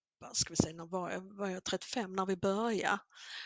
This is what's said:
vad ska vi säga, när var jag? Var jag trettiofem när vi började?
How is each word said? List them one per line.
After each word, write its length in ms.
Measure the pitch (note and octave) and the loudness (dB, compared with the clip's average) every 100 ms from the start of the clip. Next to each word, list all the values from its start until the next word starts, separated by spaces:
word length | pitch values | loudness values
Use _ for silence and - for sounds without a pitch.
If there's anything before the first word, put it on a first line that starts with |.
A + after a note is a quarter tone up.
| _ _ | _ _
vad 180 | - - | -4 0
ska 120 | - | 0
vi 60 | E3+ | 4
säga, 200 | D#3+ E3 | 2 2
när 100 | E3 | -4
var 260 | F#3 F3 | -2 -2
jag? 260 | F#3+ F#3+ G3+ | -4 -6 -4
Var 120 | G3+ | -2
jag 140 | F#3 | -2
trettiofem 500 | - F#3 - B3 F#3+ | -2 -4 -2 -2 0
när 120 | F#3+ F#3+ | 0 2
vi 100 | F3+ | 2
började? 640 | G3 G3 A#3 G#3 - G3 - - - - | 2 2 2 2 2 0 -2 -18 -12 -10